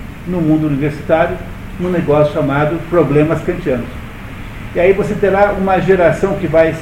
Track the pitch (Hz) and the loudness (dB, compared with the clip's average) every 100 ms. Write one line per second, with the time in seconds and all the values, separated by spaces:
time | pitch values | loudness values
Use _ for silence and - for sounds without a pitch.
0 | - - 170 180 156 156 151 139 147 147 | -12 -12 -6 -2 2 2 2 0 -2 -4
1 | - 160 175 180 - - - - 180 175 | 0 2 2 -2 -10 -12 -12 -6 -2 0
2 | - 147 147 165 147 139 151 165 - 175 | 2 2 2 2 0 0 0 -2 -2 0
3 | 139 147 151 160 - 175 - 123 117 - | 2 2 2 0 -4 -4 -2 -4 -4 -12
4 | - - - - - - - 180 175 196 | -14 -14 -14 -12 -12 -12 -8 2 2 2
5 | 156 208 196 196 202 190 190 185 156 190 | 0 0 2 4 2 2 0 2 4 4
6 | 170 - 196 165 160 156 165 156 | 4 2 0 -2 0 4 2 0